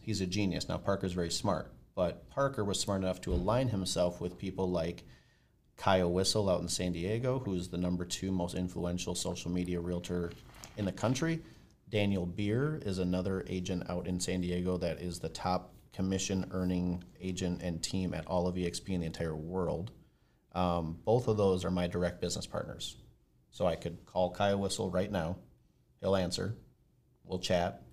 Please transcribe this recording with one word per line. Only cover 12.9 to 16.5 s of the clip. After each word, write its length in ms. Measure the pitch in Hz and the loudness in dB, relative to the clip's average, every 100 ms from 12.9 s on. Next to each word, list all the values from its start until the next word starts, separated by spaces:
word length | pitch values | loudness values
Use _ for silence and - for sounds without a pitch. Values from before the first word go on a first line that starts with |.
| 92 | 0
another 480 | 90 90 92 95 - | 2 2 0 -2 -2
agent 400 | 92 90 92 - | -4 -2 -4 -2
out 200 | 90 87 | -4 -2
in 120 | 90 | -2
San 220 | - 92 | 0 0
Diego 360 | 90 90 90 92 | 0 0 0 0
that 220 | 87 78 | 0 -2
is 200 | 87 87 | -6 -6
the 100 | 80 | -6
top 440 | - 92 92 - - - | -4 0 0 -2 -20 -14
commission 540 | - 95 95 - 95 90 | -4 0 0 0 0 0